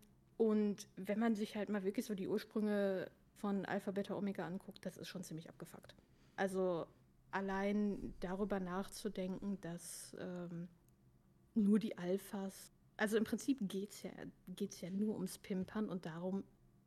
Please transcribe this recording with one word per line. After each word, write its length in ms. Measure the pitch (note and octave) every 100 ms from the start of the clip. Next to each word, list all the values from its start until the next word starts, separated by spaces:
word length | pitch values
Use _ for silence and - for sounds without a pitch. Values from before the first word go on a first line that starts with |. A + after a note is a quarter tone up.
| - - - -
und 520 | A3+ G#3+ G#3 G3 - -
wenn 220 | F#3+ G#3
man 160 | A#3
sich 220 | G#3 G#3+ G#3+
halt 120 | G3+
mal 160 | G#3
wirklich 200 | F#3 G#3
so 100 | -
die 140 | G3 F#3+
Ursprünge 840 | G#3 - A3 G#3+ G#3 G3 F#3+ - - - -
von 260 | G#3 G3
Alpha, 260 | F3+ G3 G#3
Beta, 220 | F#3+ G3
Omega 320 | G3+ G3+ G3 D#3+
anguckt, 380 | F#3 - -
das 140 | F#3+ -
ist 100 | -
schon 160 | F3+
ziemlich 240 | F#3 D#3+ E3
abgefuckt. 460 | - F3 - - - - - - -
Also 500 | F#3+ F#3+ F#3 E3+ - - - - -
allein 840 | F3+ G3 F#3+ G3+ G#3 G#3 G3 - -
darüber 400 | F3+ F#3+ G3+ G3
nachzudenken, 1000 | F#3 F3+ G3 - A3 G3 F#3 F#3 G3+ G3
dass, 520 | E3 F3 - - - -
ähm, 480 | F#3 F3+ F3 E3+ F3 - - _ - - - - _
nur 240 | - G3+ G#3+
die 180 | A3 -
Alphas, 720 | F3 G3 - G3+ G3 - - - - -
also 180 | G#3+ A3
im 80 |
Prinzip 340 | A#3 A3 - C4
geht's 400 | F#3+ G3 G3+ -
ja, 80 | F#3+ - - - -
geht's 320 | F3+ G3 -
ja 100 | F3
nur 240 | F#3+ G#3+
ums 240 | G#3 F#3 -
Pimpern 500 | - F#3 F#3 G#3+ G#3+
und 180 | F#3 F3+
darum, 380 | E3 F3+ F#3+ - - - -